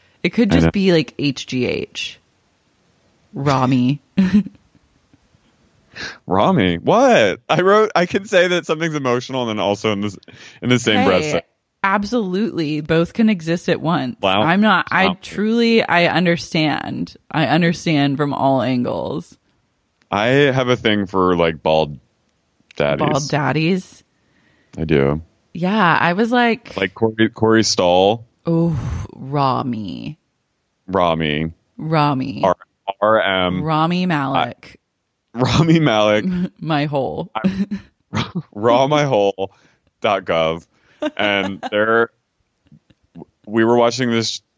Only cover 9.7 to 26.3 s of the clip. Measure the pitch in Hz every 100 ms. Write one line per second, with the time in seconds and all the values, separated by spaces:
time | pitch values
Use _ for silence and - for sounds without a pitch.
9.7 | 101 110 101 104 - - - - - 120
10.7 | 123 117 196 - 90 - - - _ _
11.7 | _ 196 202 202 240 190 180 220 - 147
12.7 | 151 156 165 170 - 220 190 160 170 -
13.7 | 147 139 170 131 - 95 98 147 190 214
14.7 | 180 - 175 190 180 - - 214 233 233
15.7 | 226 - 175 170 156 175 170 - 180 156
16.7 | - - - - - - 156 135 156 170
17.7 | 160 165 151 143 135 143 - 135 135 117
18.7 | 127 123 - - 156 - - _ _ _
19.7 | _ _ _ - 101 113 139 143 131 123
20.7 | 123 113 104 95 95 90 87 82 76 80
21.7 | 78 76 69 _ _ _ _ _ _ _
22.7 | - 147 135 151 143 147 151 135 147 160
23.7 | 190 - - _ _ _ _ _ _ _
24.7 | - 80 73 69 76 82 _ _ 170 180
25.7 | 220 175 156 165 180 226